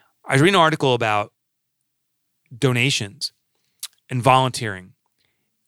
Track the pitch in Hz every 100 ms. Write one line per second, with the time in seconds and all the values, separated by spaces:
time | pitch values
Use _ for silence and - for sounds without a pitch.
0 | _ _ - 135 170 190 160 156 139 123
1 | 113 104 104 _ _ _ _ _ _ _
2 | _ _ _ _ _ 113 135 120 131 -
3 | 101 - - - _ _ _ _ - _
4 | _ 127 120 131 131 - 110 92 92 _
5 | _ _ _ _ _ _